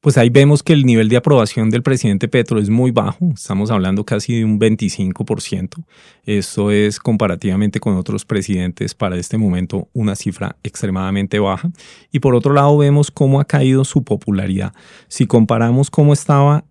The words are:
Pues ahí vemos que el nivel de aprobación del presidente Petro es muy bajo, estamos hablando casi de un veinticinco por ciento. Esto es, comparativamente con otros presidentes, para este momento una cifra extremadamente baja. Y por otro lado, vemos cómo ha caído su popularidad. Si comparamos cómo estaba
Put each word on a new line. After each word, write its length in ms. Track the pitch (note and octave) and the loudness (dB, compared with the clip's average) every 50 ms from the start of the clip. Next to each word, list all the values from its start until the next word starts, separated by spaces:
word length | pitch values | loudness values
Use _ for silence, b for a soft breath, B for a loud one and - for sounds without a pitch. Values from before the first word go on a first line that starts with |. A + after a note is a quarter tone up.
Pues 140 | - D3+ C3 | 0 2 2
ahí 140 | B2+ A#2 A#2+ | 4 2 4
vemos 320 | A#2 C#3 C#3 D3 D3 C#3+ | 6 6 6 6 4 2
que 100 | - - | 2 2
el 140 | E3 D3 C3+ | 2 4 4
nivel 240 | B2+ A#2 A2+ A2 G#2+ | 4 4 4 4 2
de 80 | A#2+ A#2+ | 2 2
aprobación 500 | - D#3 C#3+ B2 G#2+ G#2 - A#2+ A2 A2 | 2 4 4 4 2 0 -2 -2 -2 0
del 140 | A2 A#2+ | 0 0
presidente 440 | A#2+ C#3 C3+ A#2+ - A2 G2+ F#2 - | 0 0 -2 0 0 0 0 0 -2
Petro 320 | G#2+ - B2 A#2 - A#2 A2 | 0 0 0 0 0 -2 -2
es 120 | G#2 G2+ | 0 0
muy 200 | A2 A#2+ B2+ B2+ | 0 2 2 2
bajo, 420 | A#2 A#2 G#2 G#2 - _ F3 F3 C3 | 0 0 -2 -2 -4 _ -2 -2 -2
estamos 360 | - - - G2+ G2 G#2 A2 | -4 -6 -4 -4 -2 -2 0
hablando 360 | A2+ G2+ F#2 F#2 F#2+ G#2 G#2 | 0 0 0 0 -2 -4 -2
casi 280 | - A#2 G#2+ - - A#2+ | -4 -4 -4 -2 -2 -2
de 120 | A#2 A2+ | 0 0
un 120 | A2 G#2+ G2+ | 0 0 2
veinticinco 680 | A2+ A2 A2 G#2+ G#2+ F#2+ - - G2+ F#2 F2+ - G2+ | 2 0 0 0 -2 -6 -4 -4 -4 -6 -4 -6 -6
por 160 | - A2 F#2 | -6 -6 -6
ciento. 420 | - - - F#2 F#2 - - E3 E3 b b b b b b b b | -6 -8 -8 -8 -8 -10 -12 -16 -20 b b b b b b b b
Esto 460 | - G#2 G2+ F#2 - - G#2+ G2+ G#2 | -4 -4 -4 -4 -4 -4 -4 -2 0
es, 280 | G#2 G#2 G#2 G#2 G#2+ - | 2 2 0 0 -2 -4
comparativamente 800 | - B2+ A2+ G2+ A2 F#2+ F2+ F2 - G2 F#2 G2 G#2+ G#2 - A2 | -4 -2 0 0 0 -2 -2 -4 -4 -2 -2 0 -2 -2 -4 -4
con 180 | - A2 G2 F#2 | -2 -2 -2 -2
otros 260 | E2+ - G#2 G2+ - | -4 -4 -8 -8 -6
presidentes, 680 | _ G#2+ G2+ F#2 - G2 F2+ F2+ F2+ E2+ - G2+ G2+ - | _ -4 -4 -2 -2 -4 -4 -4 -6 -6 -6 -8 -8 -6
para 240 | _ A2 F#2 F2+ F2+ | _ -6 -4 -4 -6
este 180 | F2 - - | -6 -4 -2
momento 540 | A2 G#2+ G2 F2+ F2+ F2+ E2+ - F#2+ - _ | -2 0 0 0 -2 -4 -4 -6 -8 -8 _
una 240 | _ B2+ A2 G#2 G2 | _ -4 -4 -4 -4
cifra 400 | - - G2+ F2 - F#2 - - _ | -4 -6 -6 -6 -6 -10 -10 -10 _
extremadamente 760 | - G#2+ _ - - G2 F#2+ F#2+ F#2+ F#2+ G2 G2+ G2 F#2+ - G#2 | -14 -14 _ -6 -6 -4 -4 -4 -4 -2 -2 -4 -4 -2 -2 -2
baja. 320 | G2+ G2 F#2+ F#2 - F3 E3+ B B B B B B B | 0 -2 -2 -4 -6 -8 -8 B B B B B B B
Y 100 | - C#3 | -6 0
por 140 | - C3+ B2 | 0 2 2
otro 200 | A#2+ A2 C#3+ C#3+ | 2 2 2 2
lado, 240 | C#3+ C#3 D3 D3 D3 | 4 4 4 4 4
vemos 320 | C#3+ C#3+ C#3+ D3 D3 - | 4 2 2 2 0 -2
cómo 300 | _ - D3 C3+ C3+ C#3 | _ -2 0 2 2 0
ha 40 | C#3+ | 0
caído 400 | - - C#3+ C3 C3 C3 C3 C3+ | 0 0 0 2 2 2 2 0
su 180 | - - C#3+ | 0 -2 -4
popularidad. 720 | A#2+ - G#2 G2 - - G2+ F#2+ G2 F#2+ F#2+ F#2+ F#2 F#2 B B B B B B B B | -2 -2 -6 -4 -2 -4 -4 -2 -2 -4 -4 -4 -4 -6 B B B B B B B B
Si 180 | - - C#3+ | -4 -2 0
comparamos 640 | - - A#2 A2+ - A#2 A2+ A#2 A#2 B2 C3 C#3 - | 2 4 4 4 4 2 0 2 2 2 0 0 0
cómo 240 | - - D3 D3 D3 | 2 2 4 4 2
estaba 500 | - - - D3 C#3 C#3 C#3+ D3 D#3 - _ | 2 2 2 2 4 4 4 2 0 -2 _